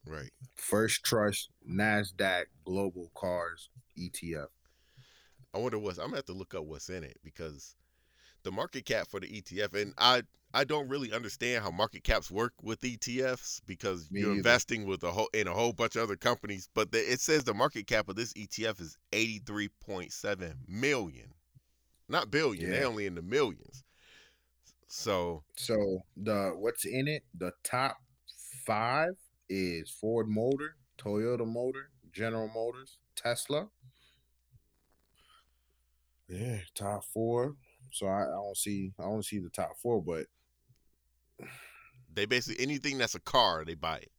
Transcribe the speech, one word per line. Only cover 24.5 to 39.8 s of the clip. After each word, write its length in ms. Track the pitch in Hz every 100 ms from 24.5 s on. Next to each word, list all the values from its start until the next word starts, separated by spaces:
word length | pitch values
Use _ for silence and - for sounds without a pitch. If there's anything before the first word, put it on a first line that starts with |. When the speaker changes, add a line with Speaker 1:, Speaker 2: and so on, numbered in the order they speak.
| _ - _ _
Speaker 1:
So 560 | - 113 95 87 80 - -
Speaker 2:
So 480 | - 110 101 92 - -
the, 360 | 104 104 98 85
what's 280 | 110 -
in 240 | - 127 143
it? 160 | 151 _ 85
The 140 | 87 -
top 320 | - 127 135 - _ _ - - - 131
five 500 | - 107 117 139 165 190 - _ -
is 420 | 95 90 85 78
Ford 380 | - 107 117 110
Motor, 480 | 107 120 139 151 - _ -
Toyota 480 | 107 104 117 120 113
Motor, 440 | 117 127 135 139 _ -
General 360 | 92 110 113 110
Motors, 500 | 113 117 123 135 - _ -
Tesla. 520 | 120 120 - 143 208 _ - _ _ _ _ _ _ - _ _ _ _ _ _ _ - _ _ _ _ _ _ _ _ -
Yeah, 300 | 90 120 110 85
top 300 | - 101 104 -
four. 420 | 110 113 120 131 143 _ _ -
So 140 | - 95
I, 160 | 98
I 120 | 78
don't 220 | 90 101 98
see, 360 | 104 101 95 98
I 40 |
don't 200 | 87 107
see 140 | - 104
the 100 | 85
top 280 | - 80 -